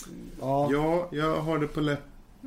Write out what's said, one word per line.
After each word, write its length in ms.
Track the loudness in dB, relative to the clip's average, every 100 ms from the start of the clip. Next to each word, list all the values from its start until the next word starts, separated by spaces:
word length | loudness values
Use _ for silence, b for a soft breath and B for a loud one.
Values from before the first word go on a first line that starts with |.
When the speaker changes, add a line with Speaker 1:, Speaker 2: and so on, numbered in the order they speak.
| -8 -10 -12 -6
Speaker 1:
Ja. 280 | 0 2 4
Speaker 2:
Ja, 360 | 4 4 2 0
jag 240 | 0 0 0
har 220 | 0 0
det 80 | 0
på 140 | 0
läppen 240 | 2 0 -4 -20 -20 -14